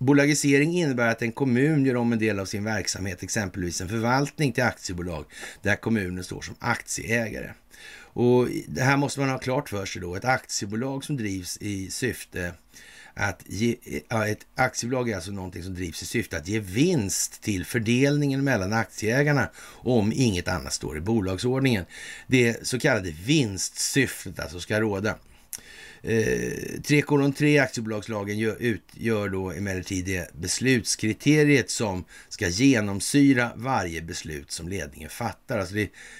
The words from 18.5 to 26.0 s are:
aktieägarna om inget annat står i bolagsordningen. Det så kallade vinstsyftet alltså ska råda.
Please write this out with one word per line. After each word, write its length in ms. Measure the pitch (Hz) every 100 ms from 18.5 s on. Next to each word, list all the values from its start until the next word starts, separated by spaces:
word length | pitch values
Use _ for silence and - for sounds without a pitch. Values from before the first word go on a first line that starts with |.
| 117 95
aktieägarna 760 | 110 113 - 107 131 147 143 98 - - -
om 380 | - 123 101 139
inget 320 | 123 90 92
annat 260 | 90 67
står 240 | - - 78
i 40 |
bolagsordningen. 840 | 90 113 92 92 120 131 135 107 87 - - - -
Det 400 | 127 117 113 -
så 120 | 120
kallade 320 | 151 117 92
vinstsyftet 1300 | 78 101 156 113 92 - - - 131 123 - 101 80
alltså 200 | - 87
ska 220 | - 107
råda. 340 | 110 98 104 - - - - - - - - -